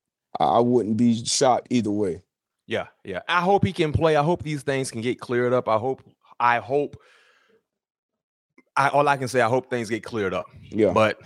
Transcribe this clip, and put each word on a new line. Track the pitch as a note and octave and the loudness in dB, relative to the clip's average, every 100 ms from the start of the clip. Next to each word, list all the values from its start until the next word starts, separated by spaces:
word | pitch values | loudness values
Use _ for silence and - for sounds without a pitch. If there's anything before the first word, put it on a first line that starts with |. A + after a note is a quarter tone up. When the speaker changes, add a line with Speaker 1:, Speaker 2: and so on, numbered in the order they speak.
| _ _ _ - | _ _ _ -2
Speaker 1:
I, | |
I | D2 G2+ | 2 2
wouldn't | A#2+ B2 G2+ A2 | 4 2 2 2
be | A#2+ A2 A2+ | 2 2 -2
shocked | - C3+ A2+ - | 0 2 2 0
either | B2 G#2+ | -2 0
way. | G#2 G2+ E2 - _ _ _ - | -2 -2 -6 -12 _ _ _ -8
Speaker 2:
Yeah, | G#2+ - _ | -8 -8 _
yeah. | - F2+ - | -12 -10 -4
I | F3 | -2
hope | F3 G3+ G3 | 2 2 0
he | |
can | F3 D#3 | 0 -2
play. | C#3 D#3+ D3+ | 0 2 2
I | |
hope | D3 F3 | 2 -2
these | D3+ D3 | -4 -6
things | C3+ C3+ C3 | -4 -4 -4
can | A#2 | -6
get | A#2+ A#2 | -6 -6
cleared | - B2 B2 | -4 -2 0
up. | B2 - | 0 0
I | A2 | 0
hope, | B2+ C3 _ _ _ - | -2 -6 _ _ _ 0
I | A#2+ A#2+ | 2 2
hope, | G#2 C#3 C#3+ - _ _ _ _ _ _ _ _ _ _ _ _ _ _ _ _ _ - | 0 -4 -4 -8 _ _ _ _ _ _ _ _ _ _ _ _ _ _ _ _ _ 0
I, | C3+ | 2
all | C#3 D3 | 4 2
I | C#3 | 0
can | B2+ | 0
say, | B2+ | 0
I | A2+ | 2
hope | B2+ B2+ | 0 -2
things | B2 G#2+ | -6 -4
get | A2+ | -6
cleared | - A2+ F#2+ F2+ | -6 -4 -4 -4
up. | - - - | -8 -14 -6
Speaker 1:
Yeah. | G#2 G#2 | 0 2
Speaker 2:
But, | F#2 G#2+ - | 4 2 0